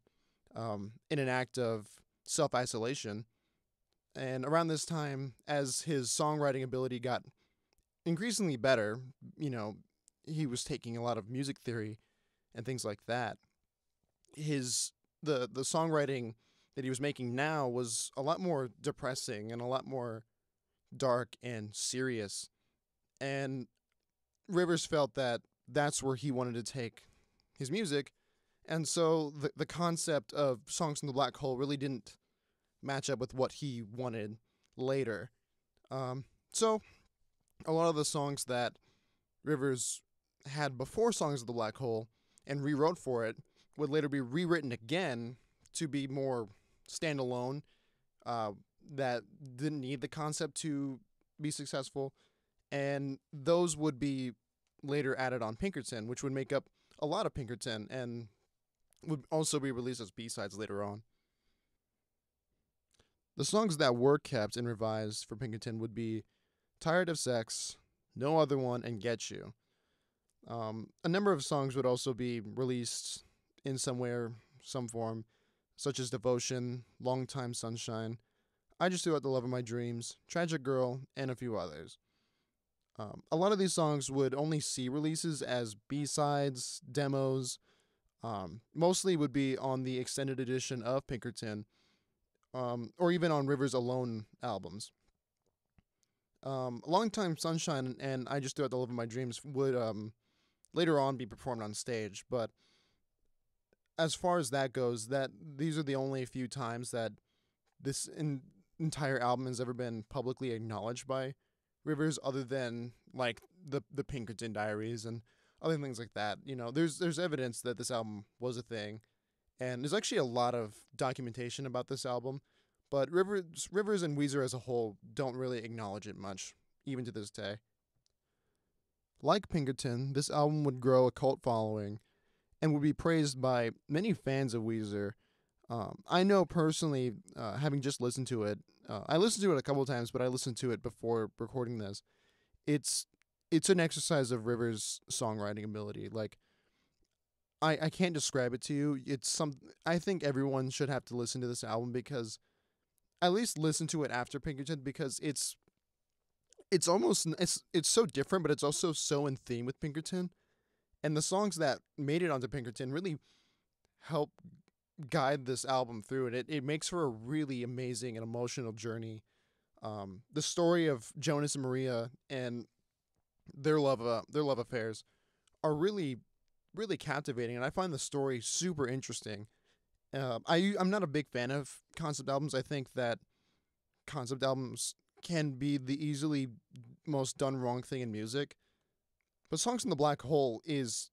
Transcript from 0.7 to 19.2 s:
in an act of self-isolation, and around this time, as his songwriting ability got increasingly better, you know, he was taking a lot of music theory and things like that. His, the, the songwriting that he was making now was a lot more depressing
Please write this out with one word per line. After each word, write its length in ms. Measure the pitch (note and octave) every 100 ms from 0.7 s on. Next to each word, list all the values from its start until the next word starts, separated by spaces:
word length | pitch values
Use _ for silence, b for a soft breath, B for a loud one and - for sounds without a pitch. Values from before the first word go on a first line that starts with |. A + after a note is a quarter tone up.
| G#2 G2+ A2+ _
in 80 | D3
an 100 | C3
act 300 | B2+ B2 B2+
of 300 | A#2 A2 G#2 - _ _
self-isolation, 1040 | - - C#3+ A#2+ B2 A2+ A#2 C#3+ A2+ G#2 A#2 _ _ _ _ _ _ _ _ -
and 300 | C3+ C3 C3
around 220 | E3 E3
this 180 | D#3 -
time, 480 | E3 D3 C#3 C3+ - -
as 340 | D3 C3+ B2
his 280 | D#3+ C#3+ A#2+
songwriting 540 | - D3+ D3+ C#3+ C3
ability 360 | C3 B2+ C3 B2
got 240 | B2 G#2+ - _ _ _ _ _ _ _ E3+
increasingly 500 | E3+ A#3 A3 F#3 B2+
better, 440 | C3 B2 G#2 A#2 B2+ - - -
you 140 | D3
know, 280 | A#2+ G#2+ G2 _ _ _ _ -
he 200 | D#3 D3
was 180 | B2
taking 340 | - C3 A#2 A#2
a 60 |
lot 140 | A#2+ A2+
of 120 | G2+
music 280 | B2+ C#3 C3+ -
theory 320 | A2+ G#2+ A2 _ _ _ _ _
and 100 | A2+ A2+
things 200 | B2 G#2+
like 140 | G#2 -
that. 300 | A#2+ A2 G#2 _ _ _ _ _ _ _ _ _ -
His, 560 | D3+ C#3+ B2 A2+ - - _ _
the, 260 | D3+ C3+ B2
the 100 | B2
songwriting 720 | C3 D#3+ E3 D#3 C#3 C3+ A#2 A2+ b b b -
that 80 |
he 60 | C3
was 120 | B2+
making 340 | D3 C3+ B2 B2
now 320 | D3+ D#3 B2+
was 440 | B2 A#2+ A2 - -
a 60 |
lot 180 | C#3 E3+
more 320 | F#3 D3 B2+ -
depressing 720 | C#3+ - C3+ C3